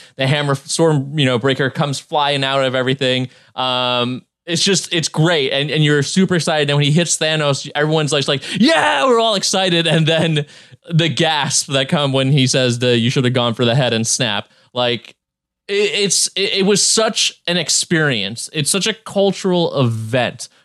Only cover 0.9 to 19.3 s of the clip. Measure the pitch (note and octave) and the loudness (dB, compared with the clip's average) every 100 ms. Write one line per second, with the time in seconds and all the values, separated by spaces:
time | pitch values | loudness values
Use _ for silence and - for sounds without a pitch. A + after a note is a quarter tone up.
0.9 | D3+ C#3 D3+ C3 B2 C3+ C3 C3 - C#3+ | 2 0 0 0 2 0 0 -2 -2 -4
1.9 | C3+ - D#3 C#3+ C#3+ C3+ C#3 C3 C3 B2+ | -4 -4 -2 0 0 0 0 0 0 -2
2.9 | C3+ C3 B2+ B2 - _ - B2+ B2+ B2 | 0 0 0 -4 -10 _ -6 -4 -2 0
3.9 | B2 A#2+ B2+ - _ - E3+ G3 F#3 - | 0 -2 -6 -12 _ -6 -2 0 0 -2
4.9 | F3 D3 - E3 E3 C3+ C3+ D3 D3 D3+ | -4 -2 0 2 2 0 -2 -2 0 2
5.9 | D3 C#3 F#3+ F#3+ F3+ F3 D#3 C#3+ C#3+ C#3+ | 2 2 0 2 0 0 0 0 2 2
6.9 | D3+ D#3+ - D#3 D#3 D3 C#3 C#3+ D3 D3+ | 2 2 0 0 0 0 -2 -4 -2 0
7.9 | D#3 D3+ D3+ C3+ C#3 - - B3+ D#4 D4+ | 0 0 0 0 -4 -4 2 4 4 2
8.9 | C#4+ C4+ A#3 A3+ G3 - F#3+ F#3+ E3+ E3 | 2 2 2 2 0 -2 0 2 0 2
9.9 | D#3+ D#3 D#3+ E3 D3+ C#3+ - - - - | 2 2 2 2 -2 -4 -12 -20 -20 -2
10.9 | E3 E3 B2 D#3+ D3+ C#3 - - C3+ C3+ | 0 0 0 0 0 0 -2 -2 -2 0
11.9 | E3+ C#3+ C3 C3+ C#3+ B2+ C#3 B2+ A#2+ B2 | 0 0 0 2 2 2 2 0 0 2
12.9 | A#2+ A#2 C#3+ B2 B2+ A#2+ A2+ A#2+ A#2+ B2 | 2 2 0 0 0 -2 0 0 2 2
13.9 | A2+ A2+ - A#2+ G#2 - _ _ B2 B2 | 0 -2 -2 -2 -4 -8 _ _ -4 -2
14.9 | A#2 - _ _ _ _ _ - G3+ G3 | -2 -8 _ _ _ _ _ -6 -2 0
15.9 | F3 G3+ - - - F#3+ G3 F#3+ G3 - | 0 0 0 -2 -2 -2 0 2 2 2
16.9 | A3 A3 - - - - F3 C#3+ - - | 0 0 0 -4 -4 -4 -4 -2 -4 0
17.9 | E3 D3 A2+ G2 A#2+ - D#3 C#3+ G3 A3 | 0 0 0 -4 -8 -8 -6 -2 -2 -2
18.9 | F#3+ - G3+ G3 | -6 -6 0 0